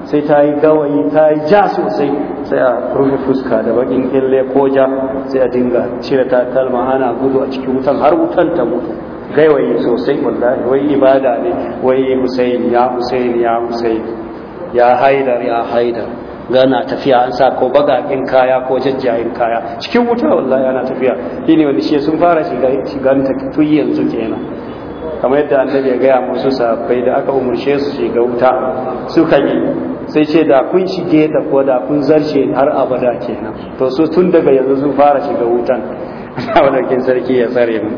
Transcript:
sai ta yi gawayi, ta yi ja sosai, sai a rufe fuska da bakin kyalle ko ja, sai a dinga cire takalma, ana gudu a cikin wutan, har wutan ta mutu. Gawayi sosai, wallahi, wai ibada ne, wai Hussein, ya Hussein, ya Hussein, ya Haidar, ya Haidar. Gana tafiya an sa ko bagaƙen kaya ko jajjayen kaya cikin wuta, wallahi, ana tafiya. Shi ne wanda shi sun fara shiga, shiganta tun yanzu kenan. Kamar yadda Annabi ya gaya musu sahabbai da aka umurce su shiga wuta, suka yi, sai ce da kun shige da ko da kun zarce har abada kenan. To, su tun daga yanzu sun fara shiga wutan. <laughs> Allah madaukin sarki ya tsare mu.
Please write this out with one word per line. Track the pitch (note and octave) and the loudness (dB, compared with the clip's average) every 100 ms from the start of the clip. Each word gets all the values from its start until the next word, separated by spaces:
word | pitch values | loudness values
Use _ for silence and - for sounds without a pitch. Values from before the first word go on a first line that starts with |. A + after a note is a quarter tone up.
sai | D3 D3 | -2 -2
ta | D3 D3 | 2 2
yi | D3 C#3+ | 4 2
gawayi, | D3+ D#3 C#3+ C#3+ C#3+ | 2 2 2 0 0
ta | D#3 D#3 | 2 2
yi | D3+ - | 2 2
ja | G3+ F#3+ | 4 4
sosai, | - D3+ - C#3+ C#3 - - | 0 -4 -2 -2 -2 -6 -8
sai | - C#3+ | -4 0
a | C3 A#2 - C3 | 0 0 -2 0
rufe | C3+ C3+ C3+ | 0 0 -2
fuska | C3 B2+ A2+ | -2 0 -2
da | A2+ | 0
bakin | A#2 C3 C3 C3 | 0 0 -2 0
kyalle | C3+ C3 C3 C3 | 0 2 0 2
ko | C3+ C3+ | 2 2
ja, | C3+ C3 C3+ C3+ C3+ - | 2 2 0 -4 -6 -4
sai | C3+ | -2
a | B2 | 0
dinga | B2 B2 A#2 G#2+ - | 0 0 0 -2 -6
cire | - C#3 B2 | -2 0 2
takalma, | B2 B2 B2+ C3 B2 B2+ C3 | 2 2 0 0 -2 0 0
ana | B2+ | 0
gudu | A#2+ C3+ C3 | 0 0 0
a | C3 | -2
cikin | C3 B2+ C3 | -4 -4 -2
wutan, | C3+ C3+ | 0 2
har | C3+ E3 | 2 2
wutan | E3 - D#3+ - | 0 0 0 0
ta | A#2+ | -2
mutu. | F#2+ - - - - - A#2 | -2 -6 -10 -10 -14 -4 2
Gawayi | D#3 C#3+ B2+ A#2+ | 4 4 2 0
sosai, | - A#2 C#3 D3 | 0 0 0 0
wallahi, | C3 G#2+ A#2+ C3+ A2+ | -2 0 0 0 0
wai | C3+ D3 C#3 | 0 2 2
ibada | C3 C3+ C3+ A#2 | 4 4 2 0
ne, | A#2+ B2 A#2+ A2+ | -2 -4 -6 -4
wai | B2 C3 C3 C3 | 0 2 2 0
Hussein, | A#2+ B2 B2 A#2+ A#2 | 0 0 0 0 0
ya | A#2+ B2 | 2 2
Hussein, | B2 A#2 C3 B2 A#2 | 0 -2 -2 0 0
ya | A#2 A#2 A#2+ | 0 0 -2
Hussein, | A#2 A#2 A2 A2 - - - - - - | -4 -2 -2 -4 -10 -10 -12 -14 -14 -4
ya | A#2+ A#2+ B2 | 2 4 4
Haidar, | C#3 C#3 C3+ A#2+ | 4 2 0 -2
ya | A#2+ A#2 | -2 -2
Haidar. | A#2 A#2+ A#2+ A2+ G#2 - - - - | -2 0 0 -2 -8 -10 -12 -14 -2
Gana | B2+ C3 B2 | 2 4 2
tafiya | A2+ B2 C#3 B2 B2+ | -2 -4 2 2 2
an | |
sa | B2+ C3 - | 2 2 2
ko | B2+ | 2
bagaƙen | C3+ D3 B2 B2 C3+ B2+ | 2 2 0 0 -4 0
kaya | C3 B2+ C3 B2+ | 2 2 2 0
ko | C3 | -2
jajjayen | C#3 C3+ B2+ A#2 A2+ | 0 -2 -2 -2 -4
kaya | A#2+ A#2+ A#2 - - | -2 -2 -2 -4 -10
cikin | - A#3+ A#3+ | -2 0 0
wuta, | A#3 D4+ | 0 2
wallahi, | F3 C3+ C3+ C3 | 0 2 0 0
ana | B2+ | -2
tafiya. | A#2+ - B2+ A2 - - - | -4 -2 -2 -2 -6 -6 2
Shi | D#3+ | 4
ne | D3+ | 4
wanda | C3+ | 2
shi | - D3+ | 0 0
sun | C#3+ D#3 | 0 2
fara | F3 E3 | 2 2
shiga, | D3 B2+ C3 C3+ - | 0 -2 0 0 -4
shiganta | - B2+ C#3 C3+ C3+ - - | -2 0 2 0 -2 -4 0
tun | |
yanzu | D3+ D3+ - D3+ D3+ | 2 2 2 0 0
kenan. | A#2 A2+ A2 - - - - - - - - | -2 -4 -6 -8 -10 -12 -12 -12 -10 -10 -4
Kamar | B2+ C#3+ D3 | 0 2 2
yadda | C#3 | 2
Annabi | C3 C3+ C3+ | 2 0 0
ya | B2 | 2
gaya | C3 C3 A#2+ | 2 2 0
musu | A#2+ C3+ | -2 -2
sahabbai | C3 A#2+ A2 - B2 B2 | 0 -2 -2 -2 0 0
da | C3+ | 0
aka | C#3 | 0
umurce | C3+ B2 A#2+ C#3 C#3+ | -2 0 -2 0 0
su | C#3 - | -2 -4
shiga | A#2 A#2 | -2 0
wuta, | A#2+ A#2+ B2+ B2+ C3 C3 B2+ B2+ - | 0 2 2 2 -2 -4 -6 -8 -2
suka | E3+ D#3+ D3 | 2 4 4
yi, | - - - - - - - | 2 0 -2 -4 -6 -8 -4
sai | D3+ D3+ | 0 2
ce | D#3+ | 2
da | D#3 C#3 B2 | 4 2 2
kun | F3+ F#3 | 0 0
shige | - D#3+ D#3 D3+ | -4 0 2 2
da | D3 C3 | 0 0
ko | C3+ | 0
da | C3+ B2+ C3+ | 2 0 0
kun | D3 | -2
zarce | C#3 D#3 D3+ C#3 B2 | 2 2 2 0 0
har | B2 C#3+ | 2 0
abada | D3 B2 B2 B2 A#2 - | 2 -2 0 -2 -2 -6
kenan. | G#2+ A2 G#2+ - - | -8 -8 -10 -12 -4
To, | C3 | -2
su | C3 D#3+ | 0 0
tun | E3+ F3+ | 2 4
daga | E3+ D3 | 4 4
yanzu | C3+ C3 C#3 | 2 2 0
sun | C#3+ | 0
fara | C3 C#3+ C#3 | 4 4 4
shiga | - A#2 A#2+ | 0 -2 0
wutan. | A#2+ A#2+ B2 - - - - - - | 0 0 -2 -2 -10 -12 -12 -12 -10
<laughs> | - - | -2 2
Allah | C#3 | 2
madaukin | C3+ A#2 B2+ | 0 -2 -2
sarki | B2 B2+ B2 B2+ | 0 -2 0 0
ya | A2+ | 0
tsare | B2 A#2+ A2 | 0 0 -2
mu. | G#2+ | -4